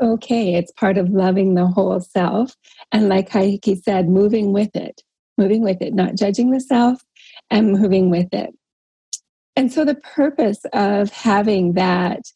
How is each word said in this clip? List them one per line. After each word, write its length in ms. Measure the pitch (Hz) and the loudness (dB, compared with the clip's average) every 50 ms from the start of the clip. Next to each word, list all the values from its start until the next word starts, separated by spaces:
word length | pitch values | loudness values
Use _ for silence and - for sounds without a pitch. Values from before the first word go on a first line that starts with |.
okay. 540 | 254 226 226 226 - - 240 233 214 180 175 | -2 -2 -2 -2 -2 -4 -2 -2 0 0 0
It's 180 | 175 175 - - | -2 -4 -4 -6
part 260 | - 220 196 185 202 | -4 -2 0 0 0
of 120 | 180 180 | 0 0
loving 440 | 202 190 185 190 185 196 190 190 185 | 0 0 0 2 0 0 2 2 2
the 120 | 175 180 | 2 2
whole 340 | 180 180 202 185 185 190 185 | 0 0 0 0 0 -2 -4
self. 540 | 180 - _ 196 175 180 196 208 247 254 - _ _ _ _ - - _ - | -6 -6 _ -2 -2 -2 -2 -2 -4 -4 -6 _ _ _ _ -20 -10 _ -2
And 160 | 214 214 196 | 0 2 2
like 200 | 190 190 190 - | 2 0 -2 -2
Heike 460 | - 202 190 202 202 196 - 214 190 190 - | -2 0 0 0 -2 -2 -2 -2 -2 -2 -2
said, 260 | 220 196 185 185 165 | -2 -2 0 0 2
moving 440 | 185 190 202 208 226 220 208 202 196 | 2 2 2 2 2 0 0 0 0
with 220 | 202 214 208 - | 0 -2 -2 -4
it, 280 | - - - - - _ _ _ _ _ _ _ - | -8 -10 -10 -14 -18 _ _ _ _ _ _ _ 0
moving 240 | 196 190 214 226 226 | 2 2 2 2 2
with 200 | 196 185 185 185 | 0 -2 -2 -4
it, 120 | 151 - | -4 -2
not 200 | 190 185 180 - | 0 0 0 0
judging 360 | 190 202 202 196 - 240 247 | -2 -2 0 0 0 0 2
the 100 | 262 269 | 0 0
self 420 | 262 - 269 240 240 247 254 - - _ _ _ - - - - - _ | 0 0 2 2 2 2 0 -2 -6 _ _ _ -20 -20 -20 -20 -8 _
and 220 | 220 208 220 208 196 | 0 2 2 2 2
moving 360 | 196 214 190 190 190 185 180 | 2 2 2 2 2 2 2
with 220 | 175 175 180 - - | 2 0 0 -2 -4
it. 220 | - - - - _ _ _ _ _ _ _ _ _ _ _ - - - _ _ _ _ _ _ | -6 -8 -10 -14 _ _ _ _ _ _ _ _ _ _ _ -18 -18 -18 _ _ _ _ _ _
And 160 | 262 262 240 - | -2 -2 0 0
so 120 | 320 311 | 0 0
the 100 | 285 285 | 0 -2
purpose 640 | 294 - - - - 277 294 277 - 240 208 208 - - - - | -4 -8 -8 -2 0 0 0 0 0 -2 -2 -2 -4 -8 -6 -4
of 380 | 208 202 202 202 202 202 208 | -2 0 0 0 0 -2 -2
having 600 | - - - 226 202 202 208 220 208 190 180 175 175 | -4 -4 -2 0 0 2 2 0 0 0 0 0 0
that, 480 | 185 185 185 180 180 180 175 - - - - - | 0 0 0 0 0 -2 -4 -4 -8 -10 -16 -20